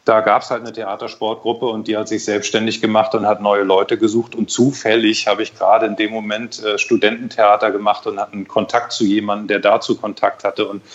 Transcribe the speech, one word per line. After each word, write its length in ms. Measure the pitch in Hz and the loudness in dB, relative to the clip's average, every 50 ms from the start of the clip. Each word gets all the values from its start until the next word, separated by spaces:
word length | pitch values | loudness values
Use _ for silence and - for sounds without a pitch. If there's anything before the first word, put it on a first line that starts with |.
| _ | _
Da 160 | - 113 110 | 2 2 4
gab's 300 | 107 104 104 127 - - | 4 4 2 2 2 -2
halt 120 | 131 117 117 | -4 -6 -6
eine 100 | 117 104 | -8 -10
Theatersportgruppe 920 | 110 110 95 101 107 117 113 - - 113 110 113 110 - - 120 117 131 | -10 -8 -8 -8 -8 -10 -12 -8 -6 -4 -4 -4 -2 -2 -4 -2 -2 -2
und 200 | 123 113 110 107 | -2 -4 -4 -4
die 100 | 110 107 | -4 -4
hat 120 | 104 107 107 | -4 -2 -4
sich 160 | 110 104 - | -4 -4 -2
selbstständig 560 | - 104 104 101 - - 117 107 113 107 - | -2 -2 -2 -2 -2 -2 0 0 -2 -2 -2
gemacht 340 | - 110 110 110 107 110 - | -2 2 2 2 2 2 0
und 100 | 113 104 | 0 0
hat 160 | 104 107 101 | 0 0 0
neue 220 | 101 104 101 101 101 | 2 2 2 2 4
Leute 360 | 95 95 95 98 - 120 110 | 4 4 2 4 2 0 0
gesucht. 360 | 110 113 104 117 117 - - | 2 2 2 0 -2 -2 -4
Und 160 | 113 110 - | -6 -4 -4
zufällig 800 | - - 120 139 139 - - 110 110 117 113 107 110 - - 107 | 0 2 2 2 2 0 0 2 2 4 4 2 2 0 0 0
habe 160 | 104 101 110 | 0 0 -2
ich 120 | - - | -6 -4
gerade 300 | - 95 95 104 113 110 | -2 2 4 4 4 4
in 80 | 107 104 | 0 0
dem 160 | 104 107 104 | -2 -2 -4
Moment, 500 | 110 110 107 104 104 110 120 113 - - 110 | -4 -6 -6 -6 -6 -6 -6 -10 -12 -6 -4
äh, 120 | 107 104 | -4 -2
Studententheater 920 | 101 - - 117 101 104 107 113 117 123 123 - - 110 104 104 107 - 110 | -2 0 0 2 2 2 2 0 0 -6 -8 0 4 6 6 6 6 4 0
gemacht 340 | 95 101 104 104 101 - - 113 | 0 0 0 0 -2 -2 -4 -6
und 100 | 104 98 | -6 -6
hatte 140 | 104 - - | -8 -8 -8
einen 160 | 101 98 - | -10 -12 -4
Kontakt 440 | - 113 101 - - 120 - - - | -2 -2 -2 0 -2 -2 -2 -2 -4
zu 120 | - 117 | -2 0
jemandem, 420 | 98 101 107 104 101 104 104 107 | 2 2 0 0 -2 -4 -4 -2
der 120 | 95 104 98 | -2 -2 2
dazu 360 | 95 104 107 117 - - 113 | 4 4 4 2 2 -2 -4
Kontakt 460 | - - 107 95 - - 101 - - - | -4 -4 -8 -4 -2 -2 -2 -2 -2 -4
hatte. 240 | 101 - - 107 | -4 -2 -2 -4
Und 160 | 98 101 101 - - - | -4 -6 -8 -12 -16 -20